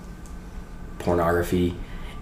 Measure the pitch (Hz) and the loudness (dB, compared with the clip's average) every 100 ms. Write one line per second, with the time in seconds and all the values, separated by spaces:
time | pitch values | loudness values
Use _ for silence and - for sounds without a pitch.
0 | - - - - - - - - - - | -12 -12 -12 -12 -10 -12 -12 -12 -12 -4
1 | - 87 85 87 90 92 87 - - - | 2 4 6 4 4 4 4 2 -6 -8
2 | - - | -8 -4